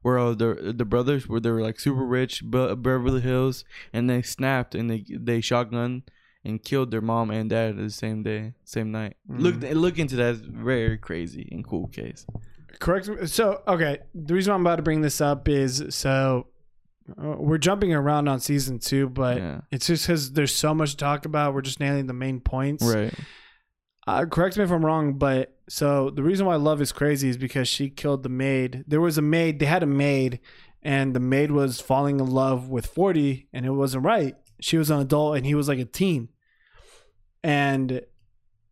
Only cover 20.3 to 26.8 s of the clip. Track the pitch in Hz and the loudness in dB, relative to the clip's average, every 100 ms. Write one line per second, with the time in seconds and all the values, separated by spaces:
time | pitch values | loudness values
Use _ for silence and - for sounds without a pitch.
20.3 | 143 139 - 151 156 151 - 143 147 156 | 0 0 0 0 2 0 -2 -2 -2 -2
21.3 | 151 147 139 135 131 139 139 131 123 131 | 0 0 -2 -6 -4 -2 -2 -2 -4 -4
22.3 | 127 - 131 139 147 117 110 98 - 147 | -2 -2 0 -2 0 2 2 0 -6 -16
23.3 | - - _ _ _ _ _ - - 170 | -20 -20 _ _ _ _ _ -4 -2 0
24.3 | 165 185 190 190 175 156 160 147 135 139 | 2 0 2 2 2 2 2 0 2 2
25.3 | 131 131 _ - - 147 143 135 139 143 | 2 -2 _ -12 -2 2 2 0 0 0
26.3 | 190 190 165 147 151 | 2 2 4 2 2